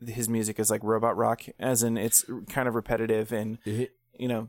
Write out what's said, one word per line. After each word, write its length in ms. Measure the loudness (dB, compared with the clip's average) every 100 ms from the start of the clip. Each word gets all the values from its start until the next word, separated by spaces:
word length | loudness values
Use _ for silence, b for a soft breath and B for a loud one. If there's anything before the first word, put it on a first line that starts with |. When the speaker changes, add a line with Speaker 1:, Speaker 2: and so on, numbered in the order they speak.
| -10
Speaker 1:
his 220 | -6 -2
music 320 | 0 0 0
as, 100 | 0
like, 140 | 0
robot 320 | 2 2 2 2
rock, 260 | 2 0 -6 -4
as 240 | 0 2
in 140 | 2 0
it's 260 | 2 2 2 -6 -4
kind 200 | -2 0
of 80 | 0
repetitive 560 | 0 0 2 0 0
and, 260 | -4 -4 -6
Speaker 2:
It, 300 | -4 -4 -4 -8 _ -6
Speaker 1:
you 120 | -4
know. 180 | -2